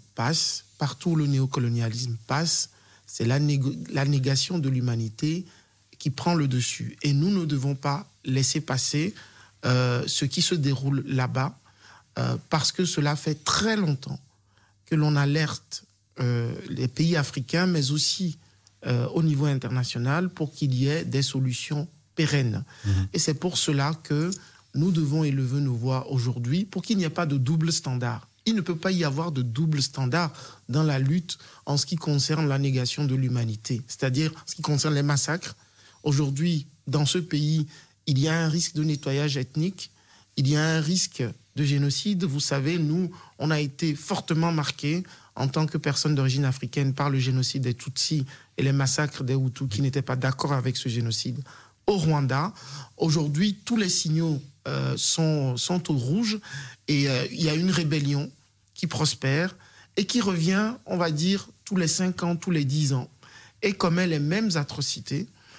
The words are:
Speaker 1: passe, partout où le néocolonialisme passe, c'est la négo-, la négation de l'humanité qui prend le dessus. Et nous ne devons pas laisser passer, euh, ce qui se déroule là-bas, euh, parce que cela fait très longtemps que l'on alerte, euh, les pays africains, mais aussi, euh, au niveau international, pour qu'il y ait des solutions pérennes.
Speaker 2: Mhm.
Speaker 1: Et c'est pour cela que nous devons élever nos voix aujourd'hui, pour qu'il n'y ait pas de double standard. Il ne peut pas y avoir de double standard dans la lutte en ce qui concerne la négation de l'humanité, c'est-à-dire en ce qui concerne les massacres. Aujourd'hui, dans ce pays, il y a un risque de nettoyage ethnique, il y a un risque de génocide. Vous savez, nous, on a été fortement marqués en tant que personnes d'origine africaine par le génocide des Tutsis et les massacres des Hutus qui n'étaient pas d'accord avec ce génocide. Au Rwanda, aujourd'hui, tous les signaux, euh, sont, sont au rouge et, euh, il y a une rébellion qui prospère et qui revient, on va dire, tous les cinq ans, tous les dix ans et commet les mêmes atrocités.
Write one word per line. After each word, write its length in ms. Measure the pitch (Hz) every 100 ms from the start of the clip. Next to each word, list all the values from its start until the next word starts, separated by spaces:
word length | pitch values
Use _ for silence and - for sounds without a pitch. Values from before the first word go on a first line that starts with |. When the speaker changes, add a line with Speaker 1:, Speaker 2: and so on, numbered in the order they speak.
| -
Speaker 1:
passe, 520 | - 120 160 - - - -
partout 360 | 139 135 180
où 40 | 160
le 100 | 143
néocolonialisme 920 | 135 131 135 120 117 113 117 123 113 -
passe, 420 | 135 165 - - - - - -
c'est 200 | - 113
la 120 | 139
négo-, 360 | 147 139 135 - -
la 140 | - 139
négation 520 | 143 131 135 - 180
de 100 | 135
l'humanité 760 | 127 123 117 113 107 151 170 180 - _ _ _ -
qui 120 | 147
prend 240 | 131 170
le 140 | 170 139
dessus. 480 | 127 120 - 113 -
Et 100 | 147
nous 180 | 139 175
ne 140 | 196
devons 300 | 160 143 139
pas 360 | 139 147 143 - _
laisser 360 | - 131 135 156
passer, 540 | 147 131 - 147 175 - - - - _ 123
euh, 360 | 127 123 120 -
ce 180 | -
qui 160 | 135 -
se 120 | -
déroule 500 | 180 143 127 135 139 -
là-bas, 500 | 135 127 127 139 - - _ - - _ -
euh, 180 | 123 117 -
parce 240 | 156 -
que 120 | -
cela 300 | 180 - 143
fait 300 | 151 160 151
très 320 | - - 208 214
longtemps 420 | 170 135 - 135 - _ _ _ _ _ _
que 80 |
l'on 220 | 160 151 147
alerte, 680 | 143 151 151 110 - - - _ _ -
euh, 360 | 123 120 117 - -
les 180 | - 127
pays 260 | - 160
africains, 520 | 165 139 - 120 165 185
mais 240 | 165 131
aussi, 480 | 147 - - 180 147 - _ _ _ -
euh, 200 | 120 123
au 140 | -
niveau 240 | 160 139 147
international, 840 | 135 123 127 123 127 123 151 180
pour 220 | - 147
qu'il 220 | - 143
y 140 | 127 135
ait 160 | 160
des 180 | 160 131
solutions 640 | 135 - 131 120 - 147 165 - _ -
pérennes. 480 | 151 143 123 104 - -
Speaker 2:
Mhm. 240 | 104 95 95
Speaker 1:
Et 60 | -
c'est 160 | -
pour 240 | 151 180 -
cela 340 | - 143 143 160
que 280 | - 147 165 190 - - _
nous 160 | 139 175
devons 320 | 165 147 156
élever 360 | 151 139 131 139
nos 140 | 139
voix 360 | 120 123 131 -
aujourd'hui, 540 | 131 120 120 120 170
pour 180 | 208 190
qu'il 140 | - 208
n'y 80 |
ait 60 | 160
pas 160 | 165 170
de 100 | 139
double 340 | 127 160 165
standard. 560 | 160 139 127 120 117 - _ -
Il 100 | 220
ne 40 |
peut 160 | 170 165
pas 160 | 190
y 120 | 185
avoir 280 | 151 139 170
de 80 | 139
double 400 | 123 117 165 151
standard 500 | 127 - 131 160 165 - - - -
dans 140 | 135
la 160 | 156 135
lutte 400 | 135 175 - - - -
en 140 | - 143
ce 80 | -
qui 100 | 165
concerne 500 | - 143 131 156 151
la 120 | 135
négation 480 | 139 127 123 - 147
de 80 |
l'humanité, 640 | 131 131 120 117 107 - 120 -
c'est-à-dire 460 | - 135 131 156
en 100 | 160
ce 100 | -
qui 60 | -
concerne 340 | 151 147 156
les 80 | 143
massacres. 540 | 147 143 - 165 - - _ _ - -
Aujourd'hui, 640 | 151 139 143 139 170 156 - - -
dans 200 | 147 147
ce 100 | 180
pays, 500 | 165 147 151 160 147 - - _ -
il 120 | 135
y 100 | 156
a 100 | 165
un 120 | 160
risque 240 | 165 165
de 100 | 156
nettoyage 540 | 156 143 147 139 151 135
ethnique, 520 | 123 151 175 - - - _ - _ -
il 100 | 135
y 100 | 151
a 60 |
un 180 | 156 160
risque 400 | 151 185 - - 117 - _ -
de 80 |
génocide. 600 | 147 143 143 135 208 190
Vous 160 | 175 143
savez, 380 | - 139 139 175
nous, 320 | 151 165 180 - - -
on 120 | 151
a 100 | 156
été 340 | 147 - 165
fortement 580 | 147 - 196 - 160 170
marqués 520 | 160 147 - 143 170 185 - - -
en 120 | 135
tant 160 | 156
que 140 | 156 156
personnes 360 | 151 139 151
d'origine 300 | 143 131 131
africaine 480 | 139 131 123 143 135
par 160 | 131 143
le 100 | 135
génocide 440 | 127 131 123 143
des 100 | 123
Tutsis 540 | 120 - - - 156 131 - - -
et 40 |
les 100 | 135
massacres 520 | 139 135 - 147 -
des 100 | 131
Hutus 340 | 135 131 117 135
qui 100 | -
n'étaient 220 | 139 139
pas 140 | 131 127
d'accord 360 | 131 131 147
avec 240 | 139 127 127
ce 140 | 127
génocide. 500 | 117 117 110 127 123 135 - - _ -
Au 100 | 202
Rwanda, 560 | 160 147 135 135 180 - - 147 135 -
aujourd'hui, 580 | 170 151 147 147 208 196
tous 140 | - 226
les 100 | 190
signaux, 540 | - 160 156 165 143 - - 135
euh, 280 | 135 131 127
sont, 640 | - - 160 151 135 123
sont 320 | - 175 170
au 40 |
rouge 440 | 143 123 190 226 214 - 139 135 - -
et, 220 | 147 139
euh, 160 | 127 127
il 120 | -
y 80 | 156
a 40 |
une 160 | 151 185
rébellion 600 | 170 156 156 143 143 143 - _ _ _
qui 140 | - 170
prospère 680 | - 156 - 135 143 185 - - - - -
et 80 | 196
qui 160 | 240
revient, 500 | 202 175 160 190 214 240 -
on 100 | 185
va 140 | 170
dire, 380 | 147 175 196 - - -
tous 100 | 185
les 100 | 165
cinq 360 | - 185 180
ans, 120 | 175
tous 160 | 170 185
les 140 | 160
dix 300 | 139 151 143
ans 160 | 135 123 - - - - _
et 140 | 196
commet 320 | 196 185 170 180
les 140 | 151
mêmes 280 | 147 196 220
atrocités. 720 | 160 143 - 135 - - 139 208 - -